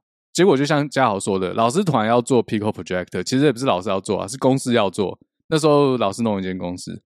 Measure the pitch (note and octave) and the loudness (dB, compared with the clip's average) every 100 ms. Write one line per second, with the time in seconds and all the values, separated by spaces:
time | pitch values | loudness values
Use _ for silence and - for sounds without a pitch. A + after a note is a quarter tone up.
0 | _ _ _ - G3 C3+ D3 D3+ C#3+ C3+ | _ _ _ 2 4 4 2 0 0 0
1 | B2 G2 A2 F#2+ F2+ G2+ A#2 D3+ F#3+ B2+ | 0 0 -2 -2 -2 0 0 2 0 2
2 | G#2+ B2 A#2 B2 - A2 G#2 G2 F2 F2+ | 2 2 2 2 2 -2 -4 -6 -6 -6
3 | F2 F#2 F2+ C3 D3 A#2 C3+ F2+ G2+ F#2+ | -4 -6 -2 0 2 0 0 -2 -2 -4
4 | F#2+ F2+ F#2+ C3 C3 C3+ B2 A#2 G2 F#2+ | -2 -4 -4 -2 0 0 2 0 0 -2
5 | F2+ - _ _ - D#3 D3+ D3 C#3+ B2+ | -4 -6 _ _ -6 0 2 4 2 0
6 | G2+ G2+ A2+ G2 F#2 F#2 F2+ F#2 - F2+ | -2 -2 -2 -2 -4 -6 -8 -10 -12 -16
7 | _ | _